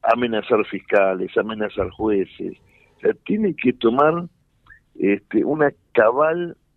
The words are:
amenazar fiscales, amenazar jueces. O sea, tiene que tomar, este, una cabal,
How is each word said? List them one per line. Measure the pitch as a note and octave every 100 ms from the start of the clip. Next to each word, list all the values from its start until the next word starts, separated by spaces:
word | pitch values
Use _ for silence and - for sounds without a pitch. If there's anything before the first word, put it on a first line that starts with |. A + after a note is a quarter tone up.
amenazar | A2 A#2 A#2+ A2 - A2 -
fiscales, | G2 - G#2 F#2+ F#2 F#2 A2+
amenazar | G#2 A2 G#2 - F2+
jueces. | - G#2+ G2 F#2 - F2+ - _ _ _ _
O |
sea, | - - -
tiene | G#3+ G#3
que | D3+ B2+
tomar, | - A2+ B2+ D#3 E3+ F3 _ _ _ _ - _ -
este, | G2 G2+ - A2
una | - D#3 C#3+ - _
cabal, | A#2+ A2 B2+ D#3 E3+ F3 - _